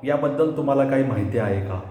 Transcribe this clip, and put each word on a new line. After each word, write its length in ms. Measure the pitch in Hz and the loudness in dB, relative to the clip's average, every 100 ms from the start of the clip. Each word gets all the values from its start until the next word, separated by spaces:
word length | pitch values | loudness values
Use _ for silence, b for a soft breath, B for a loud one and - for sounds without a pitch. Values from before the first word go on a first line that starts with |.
याबद्दल 520 | 135 143 147 135 156 151 | 0 0 0 2 0 0
तुम्हाला 280 | 139 139 | 0 2
काही 200 | 135 135 | 2 2
माहिती 340 | 131 113 98 113 | 2 0 -2 0
आहे 220 | 104 98 | 0 -2
का? 200 | 98 92 - | -2 -6 -8